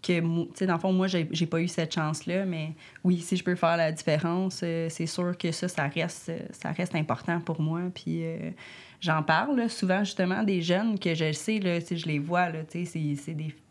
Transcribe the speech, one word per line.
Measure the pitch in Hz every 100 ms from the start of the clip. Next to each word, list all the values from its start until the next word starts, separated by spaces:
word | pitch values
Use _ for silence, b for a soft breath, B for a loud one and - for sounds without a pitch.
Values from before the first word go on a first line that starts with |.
que | - 175
mo-, | 165 165 170
tu | -
sais, | 185
dans | 165
le |
fond, | 190
moi, | 185 185
j'ai, | 180 160
j'ai | 160 165
pas | 165
eu | 170
cette | 170 160
chance-là, | - 156 156 - 180 190
mais | 165 156 156 B B
oui, | 185 180
si | 170 180
je |
peux | 180 180
faire | 165 170
la | 160
différence, | 160 - 151 170 175 190 -
euh, | 170 165 165
c'est | - 165
sûr | - 175 175
que | 175
ça, | 160 180
ça | 170 143
reste, | 160 170 - -
euh, | 165 -
ça | - -
reste | 175 180 165
important | 156 113 - 170
pour | 165 160
moi. | 156 165 180
Puis, | 180 - 165
euh, | 160 165 160 - B B B B
j'en | 175 160
parle, | 156 160 262 269
là, | 233
souvent, | - 185 185 196
justement, | - 180 185
des | 214 185
jeunes | 165 180 226 208
que | 180
je | 165 160
sais, | 151 - 220
là, | 190 170
tu | 170
sais, | 170
je | 165
les | 151
vois, | 147 175 175
là, | 160
tu | 156 170 175
sais, | 165 147 143
c'est, |
c'est | 156
des | 156 156 147 _